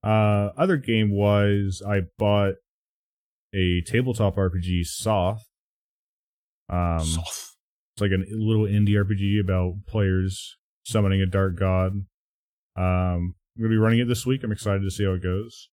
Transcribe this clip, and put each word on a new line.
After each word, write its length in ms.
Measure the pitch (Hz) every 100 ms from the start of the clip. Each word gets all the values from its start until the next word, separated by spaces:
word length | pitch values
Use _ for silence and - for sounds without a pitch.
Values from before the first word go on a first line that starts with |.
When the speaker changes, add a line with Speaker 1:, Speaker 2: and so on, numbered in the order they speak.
Speaker 1:
Uh, 480 | 104 110 107 104 101 -
other 200 | 180 165
game 340 | 131 113 107
was 680 | 101 101 104 101 101 98 92 101
I 140 | 101 90 -
bought 380 | 104 101 101 95 _ _ _ _ _ _ _ _ _
a 280 | 98 92 87
tabletop 560 | 85 117 127 113 104 92
R 120 | 95
P 100 | 90
G, 240 | 87 90
Soth. 600 | 85 - 110 107 90 110 - _ _ _ _ _ _ _ _ _ _ _ _
Um, 300 | 90 87 82
Speaker 2:
Soth. 560 | 80 80 82 - - _ _ _ _ -
Speaker 1:
it's 60 |
like 100 | 104
a 120 | 95 95
little 340 | 110 107 110 107
indie 320 | 104 104 104
R 80 | 101
P 100 | 101
G 240 | 98 104
about 460 | 95 92 90 95 -
players 680 | 110 98 92 95 95 - - _ _
summoning 380 | - 113 101 95
a 40 | 95
dark 300 | 95 95 87
god. 360 | 95 92 92 101 98 _ _ _ _ _ _ -
Um, 580 | 92 90 92 87 90 87 _ -
I'm 40 |
gonna 80 | 113
be 80 | 110
running 220 | 110 113
it 80 | 120
this 180 | 117 123
week. 180 | 135
I'm 80 | 120
excited 300 | 104 - 98
to 80 | 98
see 140 | 95 101
how 80 |
it 100 | 92
goes. 460 | 90 92 113 - -